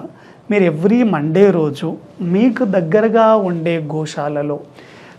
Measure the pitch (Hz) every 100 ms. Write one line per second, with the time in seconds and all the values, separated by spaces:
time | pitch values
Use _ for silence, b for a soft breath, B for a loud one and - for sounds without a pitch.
0 | - B B B - 208 180 151 185 240
1 | 233 160 147 170 202 180 151 135 160 160
2 | - - 175 180 247 220 247 190 165 208
3 | 220 226 220 220 190 170 160 170 151 156
4 | 151 - 147 147 147 147 - B B B
5 | B